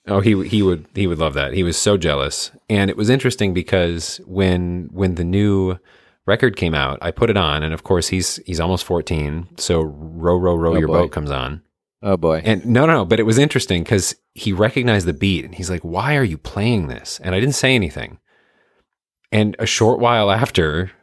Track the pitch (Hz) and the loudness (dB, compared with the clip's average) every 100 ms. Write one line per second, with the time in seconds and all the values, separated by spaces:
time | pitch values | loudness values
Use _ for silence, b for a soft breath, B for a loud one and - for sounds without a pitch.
0 | - 98 101 98 92 107 95 82 - 101 | -2 2 4 2 2 2 2 0 -4 -4
1 | 95 80 80 71 69 87 87 82 104 101 | -2 0 0 0 -2 0 0 0 2 2
2 | 80 71 69 - - - - 104 98 - | 2 0 -2 -4 -10 -12 -2 0 0 0
3 | 107 135 127 - 101 90 - 95 85 85 | 2 2 2 0 -2 -2 0 0 0 -2
4 | - - - 92 95 90 87 90 71 90 | -8 -12 -6 0 2 2 0 -4 -8 -2
5 | 95 87 87 98 104 98 92 92 b b | -2 0 -2 0 2 2 0 -4 b b
6 | b b - 110 127 98 85 76 67 69 | b b -2 2 2 2 -2 0 -2 -4
7 | 87 - 113 101 80 73 78 80 - 90 | -6 0 0 2 0 0 -2 -4 -2 0
8 | - 92 85 - - 82 82 92 - 87 | 0 -2 -4 -6 -6 -4 0 -2 -2 -4
9 | - 78 73 80 87 - - 82 80 73 | -2 -4 -4 -6 -10 -8 -2 0 0 -6
10 | 80 82 85 90 90 85 82 82 78 82 | -14 -4 0 2 2 2 2 2 2 2
11 | 85 80 73 69 64 78 - _ _ _ | 0 -2 -6 -4 -6 -10 -14 _ _ _
12 | 101 92 82 80 101 101 120 123 160 151 | -2 0 2 0 0 0 2 2 4 2
13 | 90 110 110 113 147 131 - 87 82 101 | 2 2 4 4 2 2 0 -2 2 0
14 | - - _ - 104 92 110 139 120 104 | 0 -6 _ -8 -4 2 2 2 2 2
15 | 87 73 98 92 - - 90 87 85 90 | 0 0 0 0 -4 -10 -6 -6 -6 -4
16 | 120 147 113 76 - - 110 117 73 58 | 0 0 0 -2 -8 -4 0 0 -2 -8
17 | - - 90 92 135 131 131 127 80 - | -12 -10 -4 0 0 0 2 2 0 -4
18 | 57 - _ _ _ _ _ _ _ _ | -12 -16 _ _ _ _ _ _ _ _
19 | _ _ _ 107 107 - 117 - 113 - | _ _ _ 0 0 0 -4 2 2 4
20 | 120 120 101 95 - - 80 78 92 - | 2 2 2 2 0 0 0 0 -4 -8